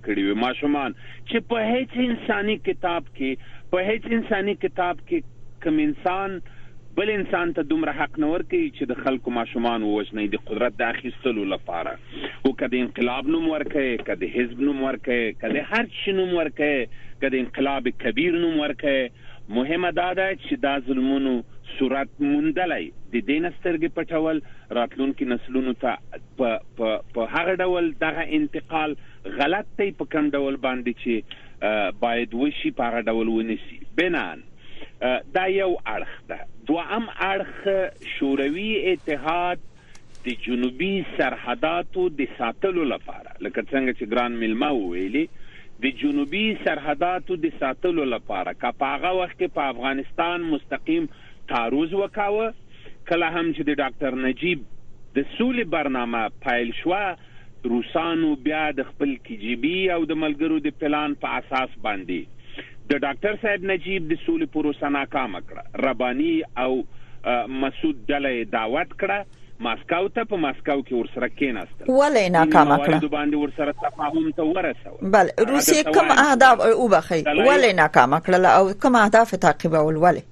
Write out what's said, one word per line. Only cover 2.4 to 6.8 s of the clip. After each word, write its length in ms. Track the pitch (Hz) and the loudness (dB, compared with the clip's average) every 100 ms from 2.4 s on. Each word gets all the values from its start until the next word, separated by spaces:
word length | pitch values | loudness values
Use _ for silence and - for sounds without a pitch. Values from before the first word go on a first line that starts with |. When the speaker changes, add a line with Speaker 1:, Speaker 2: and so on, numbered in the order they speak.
| 202 196 | 0 0
Speaker 1:
کتاب 460 | 190 185 180 170 - - | -2 -2 -2 -2 -4 -4
کې، 140 | 135 127 - - - | -4 -4 -8 -14 -2
په 60 | 180 190 | 0 2
هیڅ 140 | 226 220 | 0 0
انساني 440 | 226 - 202 196 190 | -2 0 0 0 0
کتاب 440 | 185 - 175 170 - | -2 0 -2 -2 -2
کې 140 | 170 - - - - | -4 -4 -12 -14 -6
کوم 140 | 165 156 | 0 2
انسان 600 | 151 143 185 185 196 180 - - - - | 2 2 0 0 -2 -6 -10 -12 -14 -14